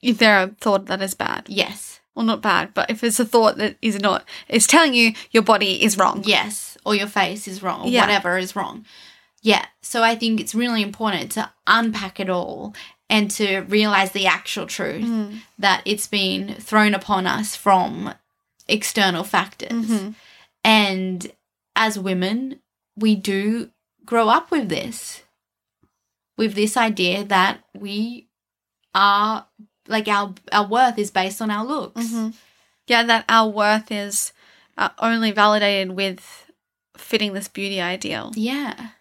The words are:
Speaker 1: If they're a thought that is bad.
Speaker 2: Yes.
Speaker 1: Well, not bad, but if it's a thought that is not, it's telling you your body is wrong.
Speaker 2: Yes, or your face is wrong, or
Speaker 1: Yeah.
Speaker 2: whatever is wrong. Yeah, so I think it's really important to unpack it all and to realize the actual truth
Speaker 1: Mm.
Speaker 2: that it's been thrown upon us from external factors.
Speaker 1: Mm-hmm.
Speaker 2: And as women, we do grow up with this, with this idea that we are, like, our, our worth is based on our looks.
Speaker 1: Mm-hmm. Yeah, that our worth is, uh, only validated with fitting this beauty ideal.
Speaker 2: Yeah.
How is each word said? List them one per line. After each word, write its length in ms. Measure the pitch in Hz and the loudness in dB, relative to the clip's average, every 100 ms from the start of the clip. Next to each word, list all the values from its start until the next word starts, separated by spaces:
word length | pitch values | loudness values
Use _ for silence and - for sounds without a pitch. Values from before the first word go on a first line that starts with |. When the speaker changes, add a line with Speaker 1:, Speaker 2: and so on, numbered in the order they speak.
Speaker 1:
If 180 | 226 226 | 0 4
they're 240 | 226 208 | 6 4
a 60 | 190 202 | 2 -2
thought 260 | 233 196 196 | 0 0 0
that 160 | 190 | -4
is 120 | 196 | -4
bad. 300 | - - - - | -4 -6 -6 -6
Speaker 2:
Yes. 520 | 196 - 208 - - _ | -4 -4 -4 -16 -20 _
Speaker 1:
Well, 120 | - 226 | -4 -2
not 160 | 220 | 0
bad, 320 | 214 175 185 | 2 0 0
but 160 | - - | -4 -4
if 120 | 220 | -2
it's 180 | 233 220 | -2 0
a 40 | |
thought 320 | 226 233 220 - | 2 4 4 2
that 200 | 214 - | -4 -2
is 180 | 226 208 | -4 0
not, 240 | 202 185 - - - | 0 0 -4 -20 -2
it's 180 | 226 - | 2 4
telling 260 | 311 320 | 6 6
you 180 | 247 233 220 - | 4 2 2 0
your 120 | 226 | 2
body 400 | 220 214 202 185 | 4 4 4 2
is 140 | 220 196 | 0 2
wrong. 260 | 185 - 196 | 2 2 0
Speaker 2:
Yes, 500 | 202 208 208 - - | 0 0 -6 -12 -10
or 100 | - | -2
your 120 | 208 202 | -2 0
face 420 | 208 190 208 202 | 0 0 -2 -10
is 140 | 190 | -8
wrong, 200 | 190 - | -6 -4
or 60 | 247 | 0
Speaker 1:
Yeah. 140 | 240 | 2
Speaker 2:
whatever 340 | 208 202 180 180 | 4 2 0 -2
is 180 | 185 | -2
wrong. 300 | - - - - - - - _ _ | -6 -8 -10 -18 -20 -20 -20 _ _
Yeah, 240 | 214 202 - _ | 2 2 0 _
so 220 | - 240 | -8 0
I 120 | 226 | 2
think 240 | 226 226 220 | 2 0 -2
it's 140 | - | -2
really 280 | 214 247 226 | -2 -2 -2
important 500 | 202 202 220 185 143 | -2 -2 -4 -2 -4
to 180 | 220 - _ - | -6 -6 _ 0
unpack 540 | 220 233 214 196 - | 2 2 -4 -8 -6
it 80 | 185 | -4
all 460 | 185 175 - 208 208 - _ _ | -2 -4 -8 -12 -14 -20 _ _
and 220 | 214 202 | 0 0
to 280 | - 208 190 | 0 0 0
realize 500 | 185 208 214 202 196 | 0 2 4 2 2
the 140 | 196 185 | 0 2
actual 400 | 170 - - - | 0 -2 -8 -8
truth 380 | - 180 - | -6 -6 -4
Speaker 1:
Mm. 360 | 233 226 208 214 - _ | -2 -2 -4 -10 -20 _
Speaker 2:
that 240 | 202 185 | 0 0
it's 220 | - 208 - | -2 -6 -4
been 480 | 208 190 190 196 - | -2 -2 -2 -6 -10
thrown 380 | - 214 208 | 0 4 4
upon 320 | 196 190 196 185 | 2 0 -2 0
us 300 | - 214 - | -2 -4 -4
from 580 | - 190 165 - 202 - _ _ _ _ _ | 2 4 2 -4 -10 -12 _ _ _ _ _
external 560 | 214 - - 196 175 | -2 0 0 0 0
factors. 480 | 196 196 196 - - | -2 -2 -2 -8 -8
Speaker 1:
Mm-hmm. 380 | 233 220 220 196 214 - - _ _ | -4 0 -2 -2 -14 -20 -20 _ _
Speaker 2:
And 680 | 220 220 202 185 185 180 - - _ _ _ | 2 4 4 0 -4 -6 -10 -16 _ _ _
as 240 | - 220 208 | 0 0 0
women, 640 | 190 185 185 220 262 269 _ _ _ - | -4 -2 -2 -2 -6 -10 _ _ _ -2
we 180 | 220 214 | 2 2
do 540 | 196 196 208 226 233 _ _ _ | 0 -2 -2 -4 -6 _ _ _
grow 240 | - 233 220 | -2 0 4
up 220 | 277 - | 2 2
with 180 | 320 214 | -2 -2
this, 540 | 156 - - - - _ _ _ _ _ _ _ _ _ _ _ - | -4 -6 -12 -14 -16 _ _ _ _ _ _ _ _ _ _ _ -2
with 180 | 220 | -2
this 220 | 196 208 233 | 0 0 2
idea 480 | 226 214 180 190 | 0 0 -2 -2
that 360 | 202 196 190 - _ | 0 2 2 0 _
we 540 | 196 202 202 226 240 _ _ _ _ _ _ _ | -16 -10 -6 -6 -8 _ _ _ _ _ _ _
are, 520 | 190 202 202 214 220 - _ - _ _ | 2 4 4 2 -2 -8 _ -20 _ _
like, 180 | 220 214 | -4 0
our, 260 | 202 202 185 - | -2 -2 -8 -2
our 140 | 202 202 | 0 2
worth 320 | 226 254 226 | 4 2 2
is 120 | 202 | -2
based 320 | - 190 208 | 0 -2 -2
on 80 | 220 | -4
our 140 | 208 226 | -2 -4
looks. 340 | 294 - 220 | -6 -6 -8
Speaker 1:
Mm-hmm. 260 | 233 226 220 220 _ _ _ _ _ | -6 -4 -6 -8 _ _ _ _ _
Yeah, 160 | 240 | 2
that 220 | 233 226 - | 4 0 4
our 200 | 226 220 | 4 4
worth 420 | 208 208 214 220 | 2 2 2 0
is, 420 | 214 202 196 - _ _ _ _ - | -8 -6 -6 -6 _ _ _ _ -4
uh, 120 | - - | -4 -2
only 320 | 226 226 226 | -2 0 0
validated 600 | 202 214 214 208 196 190 185 | 4 4 6 4 2 -2 -2
with 540 | 196 185 - - _ _ _ _ _ _ | -4 -4 -16 -20 _ _ _ _ _ _
fitting 360 | - 226 208 | -4 -2 -2
this 160 | 196 190 | -4 -10
beauty 320 | - 196 196 | -8 -6 -4
ideal. 500 | 175 185 196 - - 214 | -4 -4 -6 -8 -8 -4
Speaker 2:
Yeah. 540 | 220 277 277 - 226 _ | -4 -4 -6 -8 -14 _